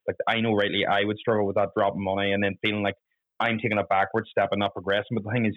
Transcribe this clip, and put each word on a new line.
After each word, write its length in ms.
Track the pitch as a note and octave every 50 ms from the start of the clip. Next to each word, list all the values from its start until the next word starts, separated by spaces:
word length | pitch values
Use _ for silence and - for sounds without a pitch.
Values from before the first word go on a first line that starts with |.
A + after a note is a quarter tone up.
| -
like, 100 | - F#2 - - -
I 120 | A2+ A2+
know 140 | A2+ A#2 A2
rightly, 300 | G2+ G2+ G2+ D#2+ G2+ F#2+
I 200 | - G2 G2+ G#2
would 140 | G#2 G#2 -
struggle 280 | - - A2+ G#2+ G#2
with 100 | G2 G2+
that 140 | G#2+ G2+ F#2 -
drop 180 | G#2+ G2+ G2+ G2+
in 80 | G2+ G2
money 280 | F#2+ G2 G2 G2+ G2+ G2
and 100 | G2+ G2+
then 140 | G2 G2 - -
feeling 200 | A2 G#2 G#2+ G2+
like 140 | G2+ F#2+ - _ _ _ _ _ _ _ -
I'm 180 | A2 A#2 A2+ A2
taking 200 | - A#2+ G#2+ G#2
a 60 | F#2+
backward 420 | - F#2+ F#2+ G2 F#2+ - A2+ G#2+ -
step 220 | - A2 G2+ G2 G2
and 80 | G2+
not 140 | G2+ G2 -
progressing. 400 | G2+ F2+ G2 G2 G#2 G2+ - B2
But 80 | A2+ G2+
the 80 | G#2 A2+
thing 140 | B2 A2+
is, 100 | G#2+ G2